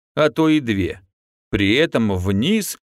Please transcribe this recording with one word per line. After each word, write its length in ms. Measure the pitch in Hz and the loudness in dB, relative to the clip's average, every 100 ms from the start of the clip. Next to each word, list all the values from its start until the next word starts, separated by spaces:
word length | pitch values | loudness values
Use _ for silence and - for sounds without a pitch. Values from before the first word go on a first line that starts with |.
| _ - | _ -2
а 140 | 151 | 0
то 200 | 151 160 | 2 2
и 100 | 156 | 2
две. 420 | 117 98 82 - _ _ _ _ - | 0 -2 -2 -6 _ _ _ _ -6
При 260 | 101 98 123 | -2 2 2
этом 400 | 160 131 110 92 | 2 0 -2 -2
вниз 600 | 92 98 143 220 - - | -2 0 0 -2 -4 -12